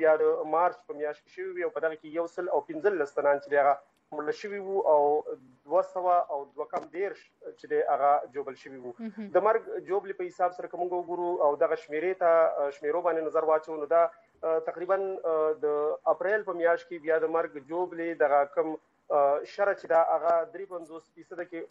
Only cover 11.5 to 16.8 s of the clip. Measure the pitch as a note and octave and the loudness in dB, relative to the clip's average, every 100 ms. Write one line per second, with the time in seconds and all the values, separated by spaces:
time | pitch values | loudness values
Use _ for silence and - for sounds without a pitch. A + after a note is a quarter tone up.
11.5 | C#3+ D#3+ D#3 - D3+ F3 F#3 E3+ E3 D#3+ | 2 0 0 -4 -4 -2 0 4 6 4
12.5 | - C#3+ C#3+ D3 - F3 E3 D#3 D#3 D#3 | 2 -4 -4 -2 0 0 0 0 0 2
13.5 | D#3 D#3 D#3 D3 E3 E3 - _ - D#3+ | 2 0 -8 0 2 2 -2 _ -8 -2
14.5 | D#3+ D#3+ E3 F3+ F#3+ F#3+ F#3+ E3+ D#3+ D#3 | -2 -2 -6 -2 -2 -2 -4 -2 0 0
15.5 | D#3 D3+ D3 D3+ D3+ - D#3 F3+ G#3+ F#3 | 0 -2 0 -2 -2 0 0 0 -2 -2
16.5 | F3 E3+ E3+ | 0 2 2